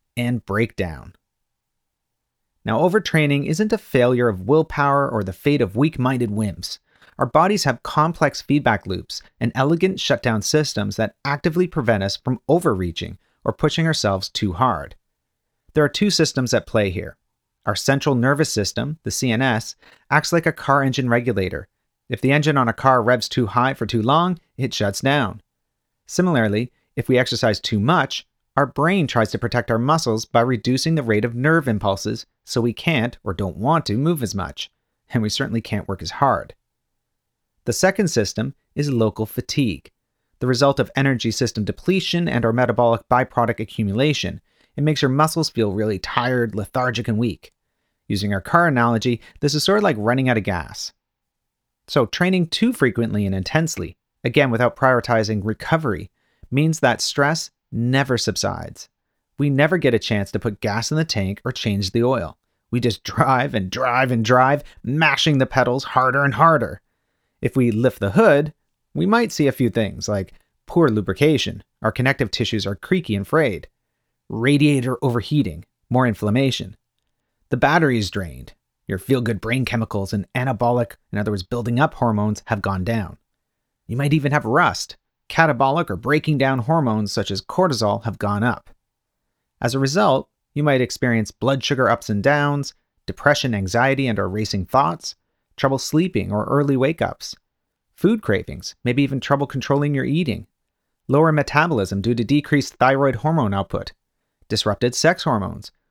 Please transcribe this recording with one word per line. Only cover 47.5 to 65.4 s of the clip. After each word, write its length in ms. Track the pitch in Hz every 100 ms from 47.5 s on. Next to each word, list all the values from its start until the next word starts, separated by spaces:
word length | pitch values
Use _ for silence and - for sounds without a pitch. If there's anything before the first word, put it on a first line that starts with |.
| _ _ _ _ _ -
Using 260 | 101 104
our 80 | 98
car 260 | - 170 170
analogy, 540 | 127 117 117 123 117 - -
this 140 | 147
is 100 | 147
sort 140 | 185 208
of 60 |
like 140 | 202 113
running 300 | 107 131 131
out 80 | 113
of 60 |
gas. 500 | 98 87 67 - - - _ _ _ _ _ _ _ _ -
So 200 | 147 113
training 400 | - 180 185 170
too 260 | - 220
frequently 540 | - 127 117 113 104 98
and 80 | 95
intensely, 640 | 92 156 165 - 85 - _ _
again 260 | 123 147 135
without 260 | 113 120 -
prioritizing 640 | 131 123 117 113 107 107
recovery, 640 | 104 107 - 160 143 90 - _ _ _ -
means 300 | 131 160 156
that 220 | 127 110
stress 500 | - - 143 165 - _ _
never 480 | 113 120 135 135 120
subsides. 680 | - 95 101 85 80 - - _ _ _ _ -
We 120 | 143
never 280 | 139 156 180
get 160 | 135
a 60 | 117
chance 320 | - 107 98
to 80 | 104
put 220 | 113 101
gas 280 | 107 107 -
in 60 | 151
the 80 |
tank 380 | 160 113 95 101
or 80 | 127
change 400 | - 113 101 95
the 120 | 117
oil. 340 | 120 127 76 - _ _ _
We 80 | 120
just 240 | 117 98
drive 500 | - - 135 127 139
and 160 | 117 95
drive 400 | 123 127 123 131
and 140 | 117
drive, 400 | 110 127 131 143 - -
mashing 560 | - 147 156 139 165
the 60 | 139